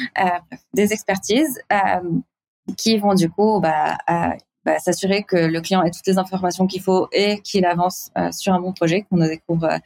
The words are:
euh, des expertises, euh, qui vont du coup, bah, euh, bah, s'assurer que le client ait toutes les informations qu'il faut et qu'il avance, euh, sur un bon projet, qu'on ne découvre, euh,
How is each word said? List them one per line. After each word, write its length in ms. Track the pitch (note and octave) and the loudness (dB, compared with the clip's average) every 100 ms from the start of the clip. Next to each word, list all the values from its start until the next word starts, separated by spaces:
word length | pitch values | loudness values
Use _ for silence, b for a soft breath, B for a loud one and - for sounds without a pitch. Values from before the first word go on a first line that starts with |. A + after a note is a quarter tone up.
| B3+ - | -6 0
euh, 120 | F#3 F3 - B3+ _ | 0 0 -6 -18 _
des 200 | F#3 G3+ | 0 2
expertises, 680 | G#3+ - G3 - A#3+ D#4 B3+ - | 0 -2 -4 0 2 0 -2 -2
euh, 480 | G3+ F#3+ F3+ F3+ E3 - _ _ _ - F#3+ | 0 2 0 -2 -4 -6 _ _ _ -12 -4
qui 200 | A3+ A3 | 0 2
vont 160 | G3+ | 2
du 160 | F#3+ E3 | 2 2
coup, 300 | F#3 G#3+ G#3 | 2 2 2
bah, 380 | D#3+ D#3 D#3 - - | 2 0 -2 -2 -2
euh, 220 | E3+ E3+ - - _ | -2 -2 -4 -12 _
bah, 160 | D#3+ D#3 | -2 0
s'assurer 440 | - E3+ F#3+ G3+ | 0 0 0 -2
que 120 | G3+ F3 | 0 0
le 240 | E3 E3 | 2 0
client 240 | E3 F#3+ | 0 0
ait 80 | E3+ | 0
toutes 160 | E3+ - | -2 0
les 100 | F#3+ | 0
informations 480 | F#3 F#3 F3+ F3 F#3 | -2 -4 -2 0 -2
qu'il 160 | F#3 | 0
faut 280 | F#3+ F#3 - | 0 0 2
et 300 | F3 G3+ G#3 | 0 0 0
qu'il 240 | - G3+ F3+ | -2 0 2
avance, 440 | E3+ F3+ - - - | 2 0 -4 -8 -4
euh, 140 | E3+ | -4
sur 220 | E3+ G3 | -2 0
un 80 | F3+ | 0
bon 100 | F#3 | 0
projet, 300 | F#3 E3 F#3 | -2 0 0
qu'on 140 | G#3 F3+ | 0 2
ne 100 | D#3+ | 2
découvre, 380 | E3 - E3+ D#3+ | -2 -4 -2 0
euh, 120 | D#3+ | -2